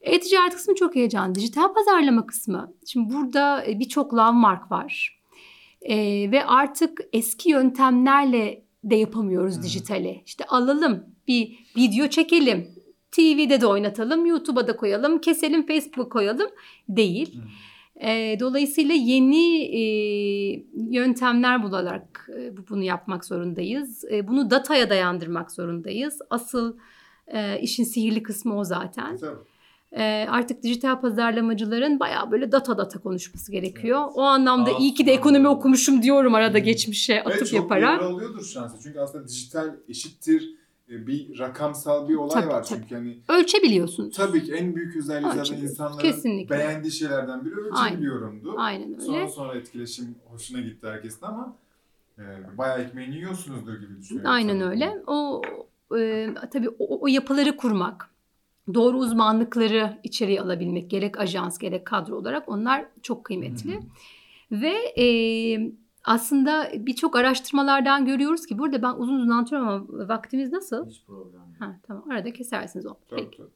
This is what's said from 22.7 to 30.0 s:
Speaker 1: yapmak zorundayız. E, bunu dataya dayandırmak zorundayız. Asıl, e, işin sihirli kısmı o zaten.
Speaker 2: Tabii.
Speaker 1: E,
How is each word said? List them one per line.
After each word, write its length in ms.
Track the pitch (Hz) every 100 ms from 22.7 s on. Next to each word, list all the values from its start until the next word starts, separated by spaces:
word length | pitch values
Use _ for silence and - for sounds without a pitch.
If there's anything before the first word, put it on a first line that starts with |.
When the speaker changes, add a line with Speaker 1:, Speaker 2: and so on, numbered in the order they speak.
| 202
Speaker 1:
yapmak 420 | 185 175 190 185 -
zorundayız. 800 | 180 175 175 180 254 269 226 -
E, 160 | 214 196
bunu 220 | 262 233
dataya 400 | 254 262 302 233
dayandırmak 640 | 196 180 175 165 170 170
zorundayız. 680 | - 175 170 165 202 285 285 -
Asıl, 480 | 233 240 247 233 233 - _ _ _ -
e, 320 | 220 202 202
işin 220 | 233 -
sihirli 400 | 233 - 220 220
kısmı 340 | 220 202 233 208
o 40 |
zaten. 540 | 190 180 185 247 277 370
Speaker 2:
Tabii. 200 | 302 - - _ _ _ _
Speaker 1:
E, 360 | -